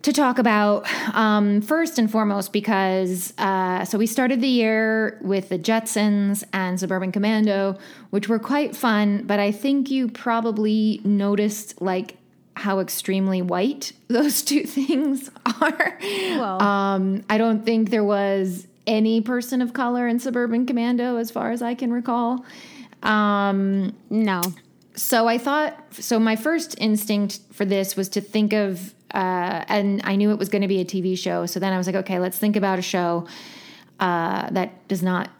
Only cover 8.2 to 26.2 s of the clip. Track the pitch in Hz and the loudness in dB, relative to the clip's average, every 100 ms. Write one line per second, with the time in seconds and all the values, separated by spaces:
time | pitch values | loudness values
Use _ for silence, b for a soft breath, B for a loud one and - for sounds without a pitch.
8.2 | 202 226 220 294 294 - 240 208 208 202 | 0 -2 0 -2 -2 0 0 2 2 0
9.2 | - 202 202 208 277 277 269 269 240 220 | 0 0 0 0 0 0 0 -2 -2 -4
10.2 | 247 226 226 214 214 214 214 208 202 202 | -2 0 0 0 2 2 2 0 0 2
11.2 | 202 208 214 208 - - 185 185 - - | 2 2 0 -2 -12 -6 -2 -2 -4 -16
12.2 | _ _ _ - 208 196 180 - - 190 | _ _ _ -8 -2 -2 -2 -6 -2 0
13.2 | 190 185 180 180 220 294 - - _ 233 | 0 0 0 0 0 -2 -10 -14 _ 0
14.2 | 294 - - 285 - 277 269 285 294 269 | 2 0 0 0 0 -2 0 0 0 -2
15.2 | - - 247 - 302 320 349 - 392 392 | -6 -4 -4 0 0 2 -2 -2 -6 -4
16.2 | 381 320 220 185 202 202 196 196 190 196 | -2 -2 -2 2 2 2 2 2 0 -2
17.2 | - 214 226 220 220 226 214 226 208 202 | 0 2 2 2 2 2 2 2 2 2
18.2 | 196 196 190 180 - _ - 214 220 226 | 2 0 0 -4 -12 _ 0 2 4 2
19.2 | 220 247 240 254 240 240 240 247 240 233 | 0 -4 -2 -2 -2 -2 -2 0 0 0
20.2 | 254 247 240 233 247 240 233 247 247 240 | 0 -2 0 0 0 0 0 0 0 -2
21.2 | 226 - 226 233 240 247 247 240 240 240 | -4 -4 -4 -2 -4 -4 -2 -2 0 0
22.2 | 233 254 247 B B 285 240 - - 214 | 0 -2 -6 B B -20 -20 -4 0 2
23.2 | 208 202 202 196 196 196 190 - - 214 | 4 2 2 2 2 0 -2 -6 -4 0
24.2 | 208 185 180 165 - _ _ - - 240 | 0 0 -2 -6 -18 _ _ -8 0 2
25.2 | 233 240 254 294 302 - - - - 226 | 4 2 0 0 -2 -6 -20 -14 -2 2